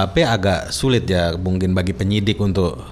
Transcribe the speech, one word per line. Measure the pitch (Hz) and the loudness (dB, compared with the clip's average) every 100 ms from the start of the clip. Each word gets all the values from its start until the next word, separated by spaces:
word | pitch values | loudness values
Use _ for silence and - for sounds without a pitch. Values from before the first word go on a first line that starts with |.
| 95 | 2
P | 165 143 | 2 2
agak | 110 98 87 - | 2 2 0 -4
sulit | - 135 120 87 | -4 0 0 2
ya | 90 85 82 | 0 0 -2
mungkin | 92 92 92 | -2 0 0
bagi | 92 90 | 0 0
penyidik | - 98 104 101 104 | -2 0 0 0 0
untuk | 101 95 87 - - | 0 2 0 -2 -8